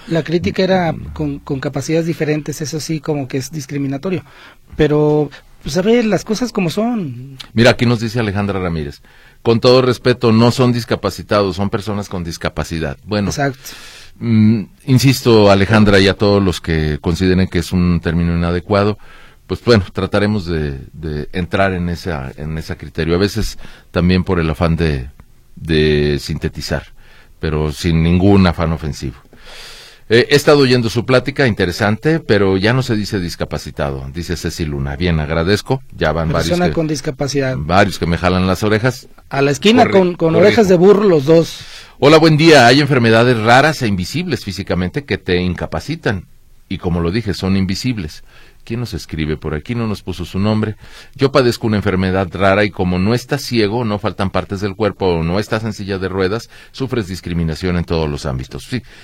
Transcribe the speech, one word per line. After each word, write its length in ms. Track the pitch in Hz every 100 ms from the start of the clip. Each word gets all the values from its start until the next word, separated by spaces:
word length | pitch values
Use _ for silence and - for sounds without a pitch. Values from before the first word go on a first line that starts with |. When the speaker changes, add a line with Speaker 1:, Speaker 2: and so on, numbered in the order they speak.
| -
Speaker 1:
la 160 | 165
crítica 400 | 147 170 185 -
era 280 | 185 190 170
Speaker 2:
Mm. 180 | - -
Speaker 1:
con, 260 | - 147 143
con 200 | - 135
capacidades 480 | 139 135 143 160 165
diferentes, 540 | 160 151 151 147 139
eso 180 | 147 156
sí, 200 | - 156
como 280 | 160 147 131
que 100 | 135
es 140 | 131
discriminatorio. 720 | 156 131 143 139 135 190 175 - - - - - -
Pero, 540 | 147 151 151 151 143 - - -
pues, 160 | 165 160
a 60 |
ver, 220 | 190 240 220
las 180 | 170 -
cosas 260 | 208 226
como 200 | 202 170
son. 680 | 202 226 233 151 120 135 131 -
Speaker 2:
Mira, 160 | 113 123
aquí 140 | 117 117
nos 140 | 117
dice 200 | 113 117
Alejandra 400 | 107 98 101 95
Ramírez, 440 | 90 82 71 - - _ - _
"Con 160 | 117 117
todo 240 | - 127
respeto, 480 | 127 120 127 123 120
no 180 | 110 120
son 240 | 127 123
discapacitados, 800 | 120 110 113 101 - 80 104 98 87
son 120 | 101
personas 400 | 107 101 101 98
con 140 | 95
discapacidad". 760 | 85 82 85 - 76 82 76 67 -
Bueno, 220 | 104 95
Speaker 1:
Exacto. 300 | 147 139 127 - - - - - -
Speaker 2:
mm, 440 | 117 110 110 113 90 - -
insisto, 640 | 127 135 127 127 110 101
Alejandra, 480 | 98 95 107 104 98
y 80 | 98
a 80 | 92
todos 260 | 101 101
los 180 | 95 -
que 360 | - 80 76 73
consideren 480 | 90 82 92 92 95
que 120 | 87
es 120 | 82
un 280 | 92 90 85
término 340 | 85 82 85 85
inadecuado, 640 | 85 87 - 101 101 104 - - - - -
pues 180 | 92
bueno, 200 | - 113 87
trataremos 520 | - 92 101 104 107 85
de, 320 | 80 73 67 -
de 360 | 71 80 73 73
entrar 420 | 92 87 98 98
en 160 | 90 87
esa, 420 | 85 95 73 65 -
en 200 | 76 80
ese 180 | - -
criterio. 380 | 71 - 80
A 60 | 87
veces 400 | 101 110 - - - - -
también 320 | 90 87 92
por 160 | 87 90
el 100 | 80
afán 260 | 76 82 82
de, 320 | 82 69 65 - - _ _ -
de 640 | 82 78 76 73 73 71
sintetizar, 640 | - 73 80 - - 71 - - - - - -
pero 320 | 80 76 76
sin 300 | 73 87 82
ningún 440 | 82 90 101 98 92
afán 240 | 82 82
ofensivo. 440 | 80 76 - 67 - - - - - - - - - -
Eh, 180 | 113 120
"He 40 | 143
estado 240 | - 147
oyendo 300 | 131 123 110
su 160 | 120 98
plática, 400 | 127 127 131 131
interesante, 720 | 101 90 - 104 107 151 160
pero 380 | - 101 98 95
ya 160 | 104
no 100 | 131
se 120 | 123 107
dice 240 | 98 104
discapacitado", 920 | 85 - 78 73 76 - 71 67 67
dice 220 | 76 82 82
Ceci 280 | 85 - 78
Luna. 300 | 71 69 69
Bien, 240 | 87 82
agradezco, 640 | 73 80 85 104 - 135 - -
ya 160 | 80
van 180 | 80 80
varios 200 | 85 82
Speaker 1:
Persona 180 | 175 180
Speaker 2:
que, 60 |
Speaker 1:
con 140 | 156 156
discapacidad. 680 | 147 156 - 139 139 131 127
Speaker 2:
varios 420 | 76 92 101 -
que 60 | 82
me 120 | 82
jalan 300 | 90 92 92
las 160 | 92
orejas. 440 | 107 104 123 - - - -
Speaker 1:
A 120 | 139
la 100 | 139
esquina 320 | 139 202 247
Speaker 2:
Corri-, 80 | 220
Speaker 1:
con, 160 | 196 180 175
con 0 | 165
Speaker 2:
corrijo. 60 | 165
Speaker 1:
orejas 280 | 202 233 190
de 60 | 180
burro 280 | 190 202 208
los 180 | 160 135
dos. 340 | 165 160 - - - - -
Speaker 2:
"Hola, 180 | 131 156
buen 200 | 160 151
día. 280 | 165 147 120
Hay 120 | 139
enfermedades 560 | 139 135 113 113 123 117
raras 440 | 110 123 151 147
e 60 | 113
invisibles 560 | 92 90 143 180 127
físicamente 600 | 104 95 95 90 90 143 -
que 120 | 98
te 240 | - 90
incapacitan. 840 | 90 85 85 78 - 165 143 95 - - - - -
Y 80 | 92
como 200 | 90 87
lo 100 | 85
dije, 220 | 110 101
son 220 | 82 92 95
invisibles". 640 | 92 95 127 110 76 - - - - - -
¿Quién 140 | 117
nos 140 | 120
escribe 420 | 80 - 78 76 76
por 200 | 78 76
aquí? 200 | - 117
No 120 | 113
nos 160 | 98
puso 200 | - 90
su 160 | 87 95
nombre. 380 | 104 110 107 104 - - - -
"Yo 180 | 135
padezco 340 | 143 120 - 113
una 80 | 107
enfermedad 540 | 101 92 92 92 92
rara 320 | 85 98 98
y 60 | 104
como 260 | - 90 90
no 160 | 98
estás 280 | 120 - 139
ciego, 420 | - 120 101 117
no 160 | 113 104
faltan 300 | 107 87 95
partes 320 | 92 87 98
del 120 | 101 95
cuerpo 280 | 104 - 95
o 160 | 85
no 140 | 82 95
estás 280 | 104 110 110
en 80 |
silla 240 | 101 98 95
de 100 | 92
ruedas, 420 | 95 92 113 - - -
sufres 360 | - 135 123 92
discriminación 640 | 90 90 85 80 78 92 87
en 80 |
todos 260 | 80 82 76
los 160 | 71 73
ámbitos". 380 | 65 65 69
Sí, 180 | - 123 - -